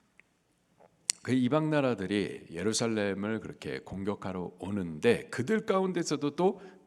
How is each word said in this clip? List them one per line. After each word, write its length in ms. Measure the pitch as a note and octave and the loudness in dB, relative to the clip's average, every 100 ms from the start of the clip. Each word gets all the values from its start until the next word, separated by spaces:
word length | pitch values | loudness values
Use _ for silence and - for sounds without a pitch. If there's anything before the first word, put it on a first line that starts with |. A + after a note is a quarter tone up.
| _ _ _ _ _ _ _ _ E2 _ - - | _ _ _ _ _ _ _ _ -20 _ -8 -6
그 100 | - | 0
이방 380 | B2+ B2 D3+ D#3 | 2 4 2 2
나라들이 760 | D3+ C3+ A2+ F#2 G#2 F2+ C2 - | 2 2 2 0 0 0 -4 -10
예루살렘을 880 | D#2+ G2 A2 A#2 A2 G2+ G2 G2+ A2 | -4 0 0 0 0 0 0 -2 -4
그렇게 400 | D#2+ - - C2 | -6 -10 -8 -8
공격하러 720 | - F#2 G2 G2+ G2 F#2 F2 - | -8 -6 -4 -4 -4 -6 -8 -8
오는데 720 | F#2 G#2 F2 D#2 A#2 G2 - | -6 -4 -4 2 4 4 2
그들 360 | - B2 A3 A3 | -4 0 0 2
가운데서도 720 | F#3+ F#3+ F3 E3 D3 C#3+ C#3+ | 2 2 0 -2 0 0 2
또 260 | F3+ A3+ - - | 2 2 -6 -18